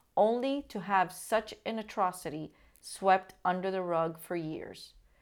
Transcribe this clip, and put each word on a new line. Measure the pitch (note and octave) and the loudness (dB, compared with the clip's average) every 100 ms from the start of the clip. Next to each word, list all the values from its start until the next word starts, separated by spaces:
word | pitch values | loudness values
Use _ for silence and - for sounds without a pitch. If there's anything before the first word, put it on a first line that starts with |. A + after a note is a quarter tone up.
| _ - | _ 2
only | G#3+ A#3+ C4+ C#4+ | 4 4 0 -2
to | C#4+ G#3 | -4 -8
have | F3 G3 F3 | 0 2 2
such | - - A3+ A3 - - | -2 -2 0 0 -6 -6
an | A3+ | -6
atrocity | G#3+ - F#3 F3+ E3 D3+ D#3 - - _ | -6 0 0 -2 -8 -8 -8 -12 -20 _
swept | - - F#3+ F#3+ - - | -16 0 4 4 2 -4
under | F3+ F3+ F#3+ | 0 0 0
the | F#3+ | -2
rug | F3+ E3 E3 E3 | 0 2 0 -2
for | - F3 | -6 -6
years. | D#3 D#3 - - - - - _ | -4 -6 -10 -14 -18 -20 -20 _